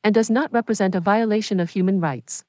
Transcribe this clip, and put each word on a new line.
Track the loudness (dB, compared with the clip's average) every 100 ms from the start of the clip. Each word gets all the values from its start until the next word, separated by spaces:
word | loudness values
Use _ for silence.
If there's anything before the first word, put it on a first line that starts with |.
and | 2
does | 2 2
not | 0 0
represent | -2 -2 0 0 0
a |
violation | 0 0 2 -2 0 -2
of | -2
human | 0 0 0
rights. | -2 -6 -10 -14